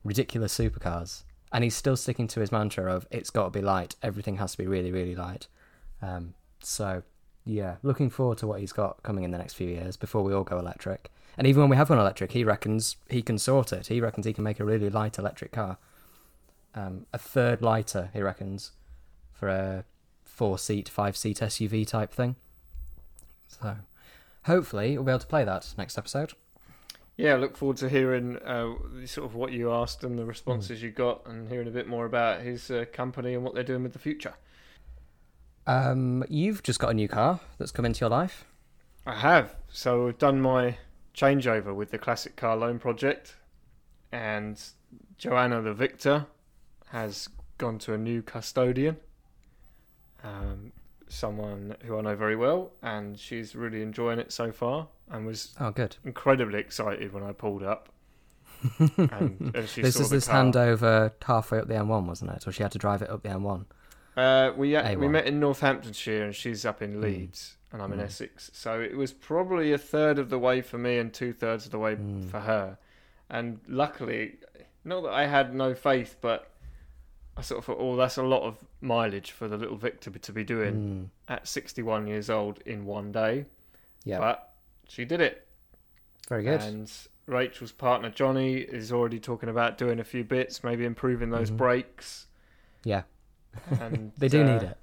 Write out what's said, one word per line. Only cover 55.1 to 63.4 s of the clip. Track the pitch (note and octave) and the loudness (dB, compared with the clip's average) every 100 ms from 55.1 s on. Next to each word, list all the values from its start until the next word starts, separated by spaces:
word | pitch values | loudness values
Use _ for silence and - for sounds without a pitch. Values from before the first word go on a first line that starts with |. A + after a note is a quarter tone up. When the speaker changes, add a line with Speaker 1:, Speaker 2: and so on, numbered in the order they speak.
| A2+ A2 | -8 -8
Speaker 2:
was | A2 - - | -8 -10 -4
Speaker 1:
Oh, | A#2+ | -4
good. | A2 A2 - | -2 -4 -4
Speaker 2:
incredibly | C3+ - C#3+ C3+ A2+ G#2 | -12 0 4 6 4 -2
excited | - - G#2+ G2+ G#2 | -4 -4 -4 -4 -6
when | G2 | -8
I | G2+ | -8
pulled | G2+ G#2+ G2 | -6 -4 -4
up. | G2 A2 - _ _ _ _ _ - - | -2 -4 -6 _ _ _ _ _ -20 -4
Speaker 1:
<laughs> | B2 - D#3+ - | -4 4 4 6
Speaker 2:
And, | E3 G#2 D#3 F#2+ B2+ | 2 4 -2 -2 -4
and | A#2+ A2 | -4 -4
she | - | 2
Speaker 1:
This | B2+ B2 | 2 4
Speaker 2:
saw | |
Speaker 1:
is | C3+ | 4
Speaker 2:
the | C3+ | 2
Speaker 1:
this | B2+ | 4
Speaker 2:
car. | C3+ | 6
Speaker 1:
handover | B2+ B2 A#2+ A2+ A#2 A2 A2 - | 6 6 6 6 6 6 4 0
halfway | - A#2 - A2 | 2 2 2 -2
up | - | 0
the | A2 | 0
M | G#2 | 2
one, | A2 F2 | 2 0
wasn't | F2 F#2+ | -4 -6
it? | F#2 - | -6 -8
Or | |
she | G2 | -4
had | G#2 | -2
to | G2 | 0
drive | G2+ G2+ | 0 0
it | G2+ | -2
up | G#2 | -6
the | G#2 | -6
M | F#2+ | -4